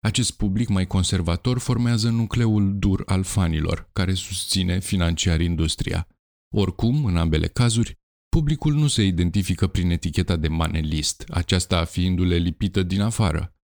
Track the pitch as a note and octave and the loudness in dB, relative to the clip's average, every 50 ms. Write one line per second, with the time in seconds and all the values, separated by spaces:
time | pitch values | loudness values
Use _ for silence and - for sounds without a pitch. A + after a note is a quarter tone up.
0 | - F#3 - - B2+ - - _ G#2+ G#2 - - A#2+ - G#2 F#2+ F#2 - - F#2+ | -4 -2 -2 0 -2 -2 -2 _ -2 -2 0 -2 0 0 0 0 0 0 0 0
1 | F2+ - - F#2 F2 E2+ E2+ E2+ _ B2+ B2 B2 - - B2+ A2+ A#2+ A#2+ A#2+ A2 | 0 2 0 0 0 0 -2 -2 _ -2 -2 -2 -2 -2 0 0 2 2 0 0
2 | G#2 A#2 A2+ A#2 A#2 - - A#2+ A#2+ A2 G#2+ G#2+ G2+ G2 G2 G2+ F#2 G2+ F#2+ F#2+ | 0 0 0 0 0 0 0 0 2 2 4 4 2 2 0 0 0 0 0 0
3 | - - G2 F#2 F#2 - - G2 F#2 E2 D#2+ D#2 D#2+ E2 D#2+ - - _ _ - | 0 0 0 0 0 0 0 2 2 2 2 0 0 -2 -2 -4 -6 _ _ -2
4 | F#2+ F2+ F#2+ F2+ - - G2 F#2 - - - F#2+ F#2 F2+ F2+ F#2 F#2 - - F#2+ | 0 0 0 -2 -4 -6 -8 -8 -6 -2 -2 0 0 0 -2 -2 -2 -2 -2 0
5 | F2 E2+ E2+ E2 - F2+ E2 D#2+ E2+ E2+ F2 D#2 E2 D#2+ - - - - E2+ E2+ | 2 0 0 0 0 0 2 2 2 0 0 0 0 -2 0 -4 -4 -4 -2 -4
6 | E2+ _ _ _ _ _ _ _ _ _ - G#2 G2+ F#2 F#2 - - A2+ B2+ D3+ | -4 _ _ _ _ _ _ _ _ _ 0 0 0 0 0 0 0 0 2 2
7 | D3 G#2+ F2 E2+ E2 E2 D#2 D#2 D#2+ E2 _ - B2 A#2+ A2 A#2 A2+ - - _ | 0 2 2 2 2 2 2 0 0 -2 _ 2 2 2 2 2 -2 -2 -4 _
8 | _ _ _ _ _ _ - F3 D3+ C#3+ D#3 C#3+ - D#3 D3 D3 D3+ D3 - - | _ _ _ _ _ _ 0 0 2 2 -2 0 0 0 2 2 2 2 2 2
9 | G#2+ F#2+ F2+ E2 F2+ F2 E2 G2+ F#2 - F#2 - G2+ F2+ - F#2 F2 F2+ E2+ E2 | 2 2 2 2 0 0 2 0 0 0 0 0 -2 -2 0 0 0 0 0 0
10 | - E2+ D#2 - F2+ - F#2 E2 D#2 D#2 D#2+ E2 E2 D#2+ D#2+ E2 D#2 D#2 D2+ D2+ | -2 -2 -2 -2 0 0 0 0 0 -2 0 0 -2 0 0 -2 -2 -2 -2 -2
11 | D2+ - - _ - - - F2 F2 - F#2+ F2+ - - F#2+ F2 E2 - - - | -4 -4 -6 _ -12 -6 -4 -4 -2 0 0 -2 0 0 0 -2 -2 -2 -2 -2
12 | F2+ F#2 F#2 F2 F2+ F2+ F2 F2 E2+ F2+ E2 _ - G2 - G2+ F#2 F2 F#2 G2 | 0 0 2 2 2 2 2 2 0 -2 -2 _ -4 -2 0 -2 -2 0 0 0
13 | G2+ A2 A2+ - A2+ F2+ D2+ D#2+ F2+ - _ _ | 0 -2 0 0 0 0 0 -2 -4 -6 _ _